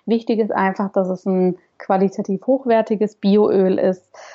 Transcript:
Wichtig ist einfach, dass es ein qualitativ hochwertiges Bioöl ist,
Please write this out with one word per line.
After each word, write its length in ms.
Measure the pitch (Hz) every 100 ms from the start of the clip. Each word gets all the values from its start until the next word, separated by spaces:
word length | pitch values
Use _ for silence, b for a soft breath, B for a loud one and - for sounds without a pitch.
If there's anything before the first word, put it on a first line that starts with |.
Wichtig 340 | - 226 226 220
ist 140 | 214
einfach, 400 | - 190 185 196
dass 160 | 196 185
es 160 | 185
ein 320 | 196 185 185 175 B _
qualitativ 680 | - 196 196 202 202 190 -
hochwertiges 720 | 269 262 226 220 208 208 -
Bioöl 640 | 202 208 208 202 185 190
ist, 260 | - 185 _ B B